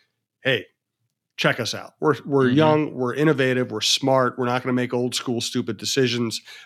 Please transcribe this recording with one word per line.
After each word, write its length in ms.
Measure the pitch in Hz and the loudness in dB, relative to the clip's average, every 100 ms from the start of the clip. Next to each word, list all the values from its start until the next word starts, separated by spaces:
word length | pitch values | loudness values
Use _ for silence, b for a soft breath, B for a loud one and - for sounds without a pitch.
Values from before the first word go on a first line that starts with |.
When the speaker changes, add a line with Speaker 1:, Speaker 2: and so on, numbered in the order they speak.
| _ _ _ _ | _ _ _ _
Speaker 1:
"Hey, 240 | 131 117 87 _ _ _ _ _ _ - | -2 -2 -4 _ _ _ _ _ _ -2
check 220 | 170 165 | -2 0
us 160 | 110 101 | -4 -8
out. 180 | 90 - | -10 -4
We're, 160 | 156 143 - | -2 0 0
we're 200 | 139 127 | 2 4
Speaker 2:
Mm-hmm. 120 | 135 | 4
Speaker 1:
young, 360 | 156 156 151 - | 4 4 0 -4
we're 180 | 123 | -4
innovative, 580 | 120 156 135 131 127 123 | 0 2 2 2 0 -2
we're 100 | 107 | -2
smart. 580 | - - 135 131 123 123 | -2 0 2 2 2 0
We're 80 | 123 | -2
not 160 | 123 | -2
gonna 100 | 127 | 0
make 180 | 123 123 | -2 0
old 220 | 123 123 | -2 -2
school 260 | 120 - 113 | -4 -4 -4
stupid 380 | - 127 113 101 | -2 -4 -4 -6
decisions. 640 | - - 127 120 117 107 B B | -2 0 2 0 -2 -6 B B